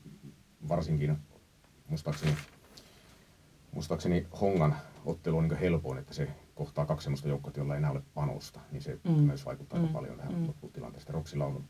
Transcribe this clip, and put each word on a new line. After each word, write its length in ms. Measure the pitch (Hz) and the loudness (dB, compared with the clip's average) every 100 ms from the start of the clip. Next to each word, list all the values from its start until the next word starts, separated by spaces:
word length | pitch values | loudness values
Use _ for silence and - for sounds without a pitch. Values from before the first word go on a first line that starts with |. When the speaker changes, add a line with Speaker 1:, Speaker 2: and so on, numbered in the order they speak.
| - - 69 - - _ 78 | -12 -18 -18 -20 -20 _ -2
Speaker 1:
varsinkin 500 | 85 82 76 73 76 - - - - - - - | 0 2 2 4 2 -2 -20 -20 -20 -20 -20 -6
muistaakseni, 440 | 156 - - 156 147 - - - - - - - - - - - - - | -4 -2 0 2 0 -2 -18 -20 -20 -20 -20 -20 -20 -20 -20 -20 -20 -12
muistaakseni 540 | - 80 82 90 87 - - | -8 -2 0 4 2 2 0
Hongan 360 | 101 95 76 73 - - | 2 6 4 4 -4 -8
ottelu 320 | - 85 85 80 | -6 -2 0 2
on 100 | 80 | 2
niin 100 | 80 | 2
helpoin, 400 | 90 82 65 65 | 4 2 0 -6
että 160 | - | -8
se 140 | - 69 - - | -6 -4 -6 -16
kohtaa 320 | - 76 - 76 | -10 -6 -2 0
kaksi 180 | 76 | 0
semmoista 240 | - 69 73 | 0 -2 0
joukkoa, 240 | 69 - 73 | -2 -4 -4
jolla 180 | 71 | -2
ei 40 | 71 | 0
enää 120 | 73 | 0
ole 120 | 69 - | 0 -4
panosta, 460 | - 71 - - - - | -4 -2 -2 -8 -16 -10
niin 100 | 143 | -8
se 160 | 147 - | -6 -4
Speaker 2:
Mm. 60 | 180 | 4
Speaker 1:
myös 360 | 156 147 135 - | 6 6 4 -4
vaikuttaa 300 | 139 - 170 | -8 -4 0
aika 100 | 160 | 0
Speaker 2:
Mm. 40 | |
Speaker 1:
paljon 240 | 156 - 113 | 0 -6 -8
tähän 180 | 139 | -6
Speaker 2:
Mm. 120 | 175 165 | -2 -2
Speaker 1:
loppuun 260 | - - | -4 -12
tilanteeseen. 420 | - 57 - - | -10 -10 -12 -6
Roksilla 320 | 82 78 73 69 | -6 -4 -2 -2
on 180 | 67 - | -2 -8